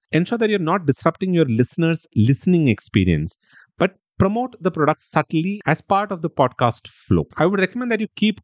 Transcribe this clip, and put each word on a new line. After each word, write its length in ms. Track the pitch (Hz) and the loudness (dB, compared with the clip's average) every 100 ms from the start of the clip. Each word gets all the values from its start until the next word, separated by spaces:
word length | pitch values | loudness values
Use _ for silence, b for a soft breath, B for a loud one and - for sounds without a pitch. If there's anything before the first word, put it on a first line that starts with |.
| - | -4
Ensure 260 | 151 175 233 | -2 0 -2
that 100 | 214 | 0
you're 100 | 208 | 0
not 260 | 160 196 143 | 0 -2 -2
disrupting 480 | - 165 - 190 | 0 0 -2 0
your 120 | 170 139 | 2 2
listeners' 600 | 113 127 - 165 160 - 113 | 2 0 0 -2 -2 -2 2
listening 500 | 113 143 185 175 139 | 2 2 2 2 2
experience, 680 | 101 - 104 92 78 82 - b b b - | 0 0 0 2 2 -2 -10 b b b -2
but 180 | 190 _ _ - | -2 _ _ -2
promote 360 | 190 226 254 - | 0 0 -6 -6
the 80 | 180 | -6
product 320 | 165 147 156 | 0 -2 -2
subtly 580 | - 160 - 160 185 208 - | -2 -4 -2 -2 -4 -4 -2
as 160 | 160 | -2
part 300 | - 196 208 | 0 -2 -2
of 100 | 180 | -6
the 80 | 160 | -6
podcast 580 | - 127 - 120 - - | 0 0 2 -2 -2 -10
flow. 380 | - - 87 - - | -10 0 0 0 0
I 80 | 170 | 0
would 140 | 196 | 0
recommend 320 | 185 240 247 | -2 -4 -4
that 80 | 214 | -4
you 80 | 214 - | -6 -2
keep 260 | 214 202 | -2 -2